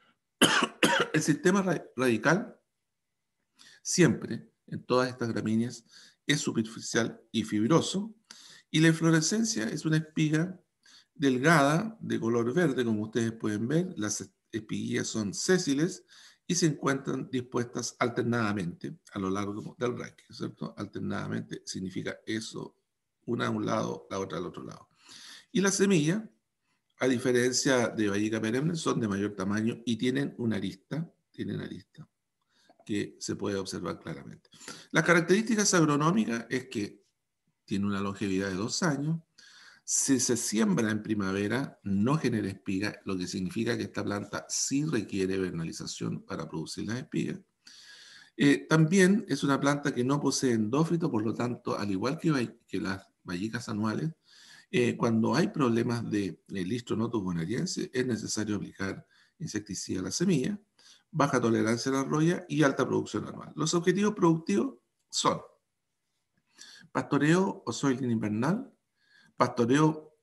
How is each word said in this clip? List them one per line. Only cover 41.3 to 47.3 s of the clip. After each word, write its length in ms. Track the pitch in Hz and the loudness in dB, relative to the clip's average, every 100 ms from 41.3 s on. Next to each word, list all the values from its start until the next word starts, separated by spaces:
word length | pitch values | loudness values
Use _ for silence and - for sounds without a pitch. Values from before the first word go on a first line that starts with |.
| 98 104 123 139 - | 0 -2 -2 -4 -8
no 360 | 101 98 117 156 | -2 0 2 2
genera 280 | 127 110 98 | 0 0 -2
espiga, 540 | - - 95 107 - 104 | -6 -6 -4 -4 -6 -6
lo 100 | 92 | -6
que 100 | 90 | -4
significa 480 | 98 90 113 113 | -4 -4 -2 -2
que 100 | 113 | -2
esta 200 | 101 107 | -4 -6
planta 400 | 104 101 98 - - | -4 -6 -6 -10 -6
sí 340 | - - 139 | -6 -2 -2
requiere 540 | 156 123 92 98 92 95 | 0 -2 -2 -2 -2 -2
vernalización 880 | 92 82 82 - 80 - 57 - - | -2 -4 -6 -8 -10 -8 -6 -8 -8
para 200 | 87 78 | -10 -8
producir 400 | 80 78 92 92 | -8 -8 -8 -6
las 120 | 123 | -6
espigas. 400 | 156 165 - | -6 -4 -4